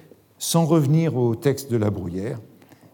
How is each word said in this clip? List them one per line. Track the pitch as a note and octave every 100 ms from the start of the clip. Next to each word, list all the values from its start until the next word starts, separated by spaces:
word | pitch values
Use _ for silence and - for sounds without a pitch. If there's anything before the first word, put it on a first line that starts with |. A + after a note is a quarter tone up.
| - - _ _
sans | - E3 D#3
revenir | E3 C3+ D#3 D#3+ B2
au | A#2+ A2+
texte | C#3+ - -
de | A#2+
La | G#2
Bruyère, | F#2 F#2 F2+ G#2+ B2+ - - - - -